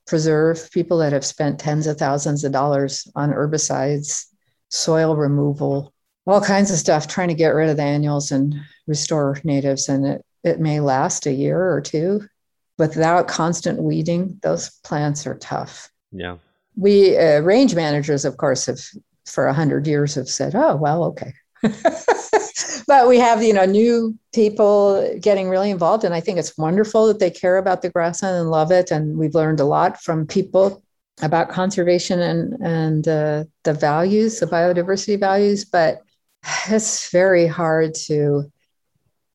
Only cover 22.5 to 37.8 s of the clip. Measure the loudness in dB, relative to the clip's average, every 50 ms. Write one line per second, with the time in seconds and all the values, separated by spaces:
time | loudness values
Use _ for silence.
22.5 | -10 -10 -10 -10 -10 -6 2 4 6 6 8 8 6 6 6 4 4 4 4 2
23.5 | 4 4 4 4 4 4 4 4 4 2 0 -2 -6 -8 _ _ 0 2 2 2
24.5 | 4 2 4 4 6 4 4 4 2 2 0 -2 -4 -2 2 2 2 2 0 0
25.5 | 0 0 0 0 0 0 2 2 2 2 0 0 -2 -2 -4 -4 -4 -4 -4 -6
26.5 | -6 -4 -2 0 2 0 0 2 2 2 4 4 4 2 0 -2 -2 -2 0 2
27.5 | 2 2 2 0 -2 -2 -2 -4 -2 -2 -2 -2 -2 -4 -4 -4 -2 -2 -2 0
28.5 | 0 0 2 4 4 2 2 2 0 -2 -2 -2 -2 -2 -2 0 0 0 2 2
29.5 | 2 0 2 2 2 2 2 0 -2 -4 -6 -4 -4 -4 -4 -2 -2 -4 -2 0
30.5 | 2 2 2 2 0 -6 _ _ _ _ _ _ _ -6 -4 0 0 0 0 0
31.5 | -2 -2 -2 -2 0 0 2 2 2 0 0 -2 -2 -2 0 0 -2 -2 -4 -4
32.5 | -6 -6 -4 -4 -2 -2 0 0 0 0 0 0 0 0 0 0 -2 -4 -6 -8
33.5 | _ _ -2 -2 -2 0 0 0 2 2 0 2 2 2 2 0 -2 -4 -4 -2
34.5 | 0 2 2 2 2 0 0 -2 -2 -4 -2 -4 -2 0 0 0 2 2 2 2
35.5 | 0 -2 -4 -2 0 2 2 2 0 -4 _ _ _ _ _ _ _ _ -12 -8
36.5 | -8 -6 -4 0 0 0 0 -2 -6 -6 -6 0 2 2 4 4 4 4 4 2
37.5 | 0 -2 -2 0 2 0